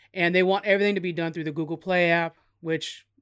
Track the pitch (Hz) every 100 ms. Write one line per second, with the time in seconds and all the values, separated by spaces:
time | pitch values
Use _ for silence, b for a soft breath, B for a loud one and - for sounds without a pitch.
0 | b 190 175 180 185 196 208 196 202 196
1 | 180 165 165 165 156 151 160 160 190 180
2 | 175 170 165 - _ _ 165 160 - -
3 | _ _